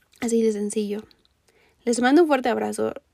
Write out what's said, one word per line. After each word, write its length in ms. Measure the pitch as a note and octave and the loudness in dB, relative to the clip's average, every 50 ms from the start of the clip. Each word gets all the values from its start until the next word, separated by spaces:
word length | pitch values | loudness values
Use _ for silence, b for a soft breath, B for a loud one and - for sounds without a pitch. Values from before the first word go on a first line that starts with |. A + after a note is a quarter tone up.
| _ _ _ _ | _ _ _ _
Así 200 | B3 A#3 A3+ A3+ | -4 0 0 2
de 120 | A3+ A3 G#3+ | 2 2 0
sencillo. 500 | G3+ G#3 G#3 - A3 G#3 G3+ G3+ G#3+ - - _ _ _ _ _ _ _ b b b b b b b _ | -2 -4 -4 -4 -4 -4 -4 -6 -8 -10 -14 _ _ _ _ _ _ _ b b b b b b b _
Les 160 | A#3+ A#3+ A#3+ | -2 -2 0
mando 220 | B3 B3 C#4 E4 | 2 4 4 4
un 80 | F4 D4+ | 4 4
fuerte 180 | C#4+ C4 B3+ B3+ | 2 0 0 -2
abrazo. 460 | G#3+ G#3+ G#3+ G#3+ G#3 G#3+ A3 - - - - _ | -2 -2 -4 -6 -4 -4 -4 -6 -6 -10 -16 _